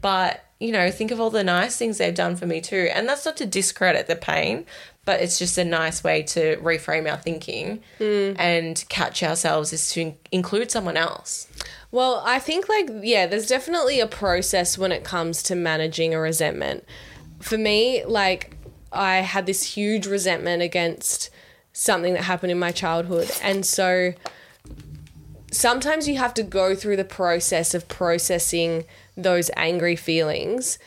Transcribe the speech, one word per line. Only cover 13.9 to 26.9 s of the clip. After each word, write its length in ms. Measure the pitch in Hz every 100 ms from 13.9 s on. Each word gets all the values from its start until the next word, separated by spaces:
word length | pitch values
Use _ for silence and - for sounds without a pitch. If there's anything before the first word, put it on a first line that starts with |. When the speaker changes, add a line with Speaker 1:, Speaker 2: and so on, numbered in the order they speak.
| 277
Speaker 2:
a 60 | 214
process 720 | - 196 175 180 196 180 -
when 160 | 185
it 100 | 170
comes 400 | - 180 165 165
to 100 | -
managing 580 | 180 170 156 160 156 165
a 80 | 160
resentment. 640 | 160 160 151 - 69 - - - - - - -
For 160 | - 220
me, 480 | 214 208 240 254
like, 500 | - 214 196 185 - - - - -
I 260 | - 196 185
had 280 | 185 190 185
this 160 | 190 - -
huge 280 | 208 220 196
resentment 540 | 196 185 170 170 175
against 680 | 175 180 170 - - - - - - - _
something 400 | - - 190 175
that 100 | 180
happened 260 | 180 180 180
in 80 | 175
my 140 | 175
childhood. 580 | 175 185 165 170 170 170 -
And 240 | 202 196
so 500 | 185 - 185 185 180 175 - - - - - - - - - - - - -
sometimes 560 | - 240 247 277 311 294
you 80 | 277
have 180 | 247
to 80 | 240
go 320 | 202 190 190
through 220 | 196 208